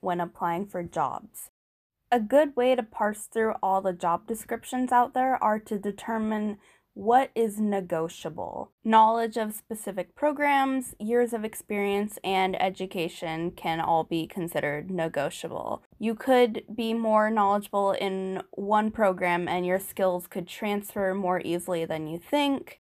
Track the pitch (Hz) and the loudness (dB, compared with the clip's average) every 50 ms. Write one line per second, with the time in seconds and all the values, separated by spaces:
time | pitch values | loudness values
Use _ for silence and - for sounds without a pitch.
0 | - 185 175 175 170 170 - - 180 170 170 175 202 202 - 180 175 170 - 170 | -4 -4 -2 -2 -4 -6 -6 -4 -4 -2 -2 -4 -6 -6 -6 -8 -8 -4 -2 -2
1 | 147 127 - - 214 - - - - - _ _ _ _ _ _ _ _ _ _ | -2 -2 -2 -6 -10 -14 -18 -18 -18 -18 _ _ _ _ _ _ _ _ _ _
2 | _ _ 240 247 214 208 262 285 311 285 277 247 247 254 262 240 220 - - - | _ _ 0 0 2 4 4 4 4 4 2 0 2 2 2 2 0 -6 -4 -2
3 | 214 208 208 - - - - 226 220 220 - - - 190 190 190 190 190 180 175 | 0 0 0 -4 -10 -6 -2 0 0 0 0 0 0 2 2 2 2 0 -2 0
4 | 185 170 170 170 - - 226 220 - - 226 226 - - 262 254 254 247 254 247 | 0 0 0 0 -2 -6 -8 -8 -6 -8 -8 -8 -6 -6 -4 -2 0 4 4 4
5 | 247 277 - 254 254 262 254 - - 214 214 220 214 - 220 196 202 208 202 - | 4 4 2 0 2 2 2 2 2 2 2 0 -2 -4 -6 -4 -4 -4 -6 -6
6 | - - 226 220 214 214 214 214 214 214 208 - _ _ _ _ _ _ _ 202 | -6 -4 -4 -2 -2 -2 -2 -2 -2 -4 -4 -6 _ _ _ _ _ _ _ -4
7 | 196 220 240 262 269 - - 226 226 220 202 214 214 208 202 196 185 175 170 160 | 2 6 6 6 6 4 0 0 0 0 0 0 0 0 0 0 -2 -2 -2 -2
8 | 165 165 - - - 160 156 - 87 - - - - - _ _ _ 220 220 220 | -2 -4 -6 -8 -10 -10 -8 -8 -10 -10 -8 -10 -10 -12 _ _ _ 6 8 8
9 | 220 220 226 233 226 226 220 233 220 214 214 - - _ 226 214 - 202 190 190 | 8 8 6 2 0 -2 -2 -4 -4 -4 -6 -10 -10 _ -10 -8 -8 -6 -6 -6
10 | 175 - _ - 285 302 285 285 294 285 277 269 269 269 262 262 247 - - - | -6 -8 _ -2 0 0 2 2 2 2 4 4 2 2 0 -2 -4 -6 -10 -8
11 | 214 214 233 240 240 233 233 220 208 220 - - - - 208 202 202 202 202 202 | -4 2 4 4 4 2 0 -4 -6 -8 -8 -12 -8 -6 -2 0 0 2 2 0
12 | 208 208 - - - 185 190 190 190 190 185 - - 190 190 - 190 190 - 190 | 0 -2 -6 -6 -4 -2 0 2 2 0 0 0 -2 -2 -2 -4 -8 -6 -4 -4
13 | 160 175 - - 180 165 160 160 170 180 175 - - 170 160 165 170 - 165 160 | -4 -4 -4 -6 -6 -6 -4 -4 -4 -4 -6 -4 -4 -2 -2 0 2 2 2 2
14 | 160 - 170 165 160 - - 196 165 165 - 151 - 147 143 147 170 185 190 170 | 2 0 -2 -4 -4 -4 -6 -6 -6 -4 -2 -2 -2 -2 -2 -4 -6 -6 -4 -2
15 | 165 165 - 139 139 165 - - - - - - - - - - - _ - _ | -2 -2 -2 -2 -2 -2 -4 -8 -10 -8 -8 -8 -6 -6 -8 -8 -10 _ -12 _
16 | 208 226 220 214 - 269 262 247 247 226 226 247 - - 208 240 226 226 226 233 | -4 -4 -4 -2 2 4 6 6 6 4 2 -4 -8 -8 -6 -6 -4 -2 -2 -2
17 | 226 220 214 214 214 214 220 214 202 196 202 208 202 - - 202 196 196 185 - | 0 2 4 4 4 4 2 2 4 4 2 2 0 -2 -2 0 2 2 2 0
18 | 196 196 190 190 190 190 190 185 - - - - 202 202 214 214 214 220 208 - | -2 -2 -2 -2 -4 -4 -6 -6 -8 -10 -10 -8 -2 2 2 2 2 0 0 2
19 | 214 190 185 180 185 175 175 175 175 - 170 180 180 180 185 190 190 - - - | 2 2 2 2 0 0 0 0 0 -2 -2 0 0 0 0 0 -2 -6 -2 0
20 | 196 190 180 180 180 - - 202 175 - - - 233 208 202 202 202 - - 208 | 0 0 0 -2 -6 -8 -8 -8 -8 -8 -10 -6 -4 -2 -2 -4 -4 -6 -4 -2
21 | 196 190 185 202 190 180 185 175 - - 170 175 170 190 180 165 165 160 160 156 | -2 0 0 0 0 0 0 0 0 -2 -4 -4 -2 -2 -2 -2 -2 -4 -4 -6
22 | 156 151 165 170 - - 285 294 285 277 277 - - - - - _ | -4 -6 -8 -10 -4 0 0 2 2 2 0 -2 -4 -10 -18 -20 _